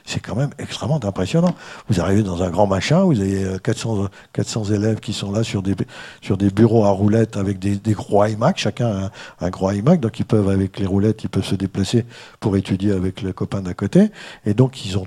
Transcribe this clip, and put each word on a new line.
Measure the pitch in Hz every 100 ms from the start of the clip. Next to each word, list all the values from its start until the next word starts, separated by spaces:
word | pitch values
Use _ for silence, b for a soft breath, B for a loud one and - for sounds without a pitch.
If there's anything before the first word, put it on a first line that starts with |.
c'est | - -
quand | - 98
même | 143 -
extrêmement | - - 107 151
impressionnant. | 104 95 92 165 175 B B B -
Vous | 90
arrivez | 82 98
dans | 101 85
un | 90
grand | 85 101
machin, | 95 - 160
vous | 196 120
avez, | 98 98
euh, | 95 95
quatre | - 110
cents, | 117 104 98 B B
quatre | - 104
cents | 117
élèves | 104 104 107 107
qui | -
sont | 101 101
là | 104
sur | 113 104
des, | 95 95 - B B B
sur | - 95
des | 101
bureaux | 98 113 113
à | 101
roulettes | 95 104 113 110 104
avec | 98 95
des, | 98 101
des | 110
gros | 101 - 101 107
iMac, | 107 131 -
chacun | 110 - 120
un, | 98 95 B B -
un | 90
gros | 90 190
iMac, | 143 120 180
donc | 113 -
ils | -
peuvent, | 110 98
avec | 98 95 -
les |
roulettes, | 98 98 107 107
ils | 95
peuvent | 98 -
se |
déplacer | 95 95 - 95 120 117 B B -
pour | 113
étudier | 95 - 92 101
avec | 95 92 -
le | 95
copain | - 104 101
d'à | 92
côté. | 92 101 180 208 B B B
Et | -
donc | 104 131 -
ils | 98
ont | 95